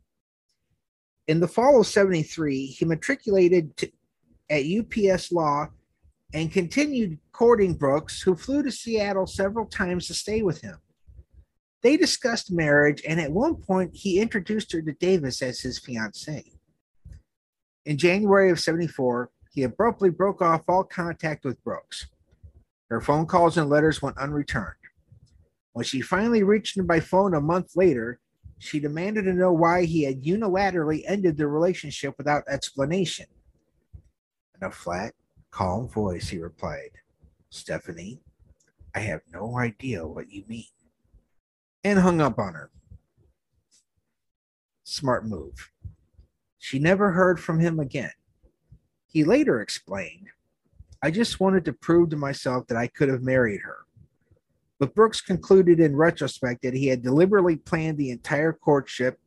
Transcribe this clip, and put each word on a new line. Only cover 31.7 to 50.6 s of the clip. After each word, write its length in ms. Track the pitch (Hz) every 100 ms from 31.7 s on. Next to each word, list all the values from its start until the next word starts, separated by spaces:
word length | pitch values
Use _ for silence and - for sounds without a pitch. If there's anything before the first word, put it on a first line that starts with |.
| 175 147 - 139 -
without 280 | 123 120 -
explanation. 800 | 139 - - 139 185 170 - - _ _ _ _ _ _ - _ _ _ _ _ _
In 80 | 95
a 20 |
flat, 440 | - 87 87 113 - _ _ _
calm 380 | - 92 98 127
voice, 400 | 110 101 85 -
he 100 | 87
replied, 520 | 82 - 90 71 65 - _ _ _ _ _
"Stephanie, 720 | - - 78 - 85 95 127 _ _ _ _ _ _ -
I 60 | -
have 220 | 104 78 -
no 260 | 90 110 123
idea 480 | 120 - 135 98 80
what 240 | - -
you 140 | 98 101
mean," 200 | 117 - _ _ _ _ _ _ _ _ _ _ _
and 160 | 196 202
hung 220 | 185 170
up 180 | 143 113
on 140 | 98
her. 180 | 80 71 _ _ - _ _ _ _ _ _ _ _ _ _ _ _ _ _ _ _ _ _
Smart 420 | - - 135 120 110
move. 460 | 92 69 - - _ - - _ _ _ _ _ _
She 200 | - 135
never 340 | 160 190 202
heard 280 | 175 185 170
from 180 | - 165
him 220 | 170 160
again. 320 | 135 143 85 - _ _ _ _ _ - _ _ _
He 180 | 160
later 360 | 151 262 262 123
explained, 680 | 104 - - 98 82 85 98 _ _ _